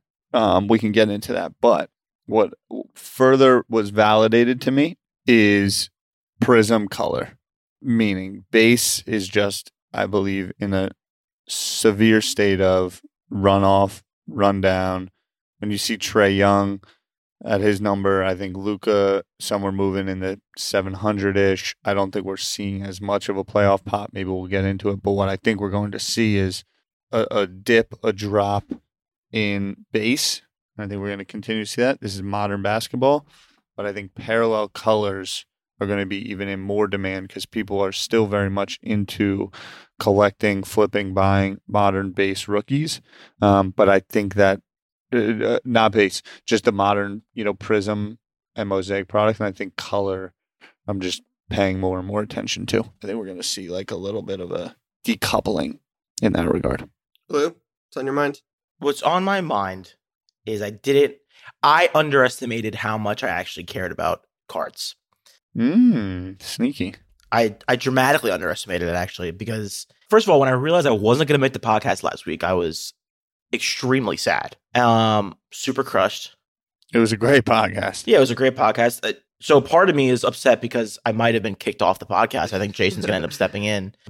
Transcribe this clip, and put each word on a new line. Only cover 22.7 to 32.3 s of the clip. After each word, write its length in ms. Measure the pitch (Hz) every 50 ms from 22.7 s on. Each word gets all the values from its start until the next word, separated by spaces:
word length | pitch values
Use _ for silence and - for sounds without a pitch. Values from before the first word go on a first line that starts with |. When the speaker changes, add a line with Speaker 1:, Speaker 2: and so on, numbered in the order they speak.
| 98 98 101
Speaker 1:
as 180 | 98 92 98
much 280 | 101 101 101 101 - -
of 80 | 101
a 60 | 95 95
playoff 400 | - - 104 101 98 98 98 -
pop. 280 | 104 104 104 101 - -
Maybe 160 | 98 95 92
we'll 160 | 92 92 92
get 180 | 92 98 98 95
into 260 | 98 98 95 - 101
it. 120 | 98 98
But 120 | - 98 101
what 160 | 98 98 95
I 80 | 98
think 220 | 95 - 117 107 95
we're 120 | 101 98
going 200 | 95 101 104 104
to 80 | 101 107
see 380 | - - - 120 117 107 104
is 260 | 98 95 95 92 - - _ _ _ _ _ _ _ _ _
a, 140 | 117 113 110 -
a 160 | - 104 101
dip, 480 | 90 92 95 101 - 117 113 113 - - - -
a 100 | 113 101
drop 520 | 98 104 101 101 104 101 101 101 101 - - - - _ _ _ _ _ _ _ _ _ _
in 540 | - 110 107 104 101 101 98 98 101 - - _
base. 520 | - 113 107 113 131 147 - - - - _ _ _ _ _ _ _
I 80 | - 107
think 160 | 98 101 101
we're 80 | 98 101
gonna 160 | 101 98 95
continue 400 | - - 107 104 - 110 110 107
to 60 | -
see 100 | - -
that. 180 | 120 127 185 -
This 140 | - 104 95
is 80 | 98
modern 400 | 95 101